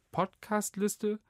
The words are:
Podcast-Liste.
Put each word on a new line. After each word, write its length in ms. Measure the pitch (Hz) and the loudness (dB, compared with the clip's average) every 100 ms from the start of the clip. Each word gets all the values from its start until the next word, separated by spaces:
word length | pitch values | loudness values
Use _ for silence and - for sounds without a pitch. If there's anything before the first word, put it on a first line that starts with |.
| _ | _
Podcast-Liste. 1080 | - 190 _ - 208 - 190 202 - 208 214 | -2 -2 _ -2 -2 0 0 0 0 -2 -2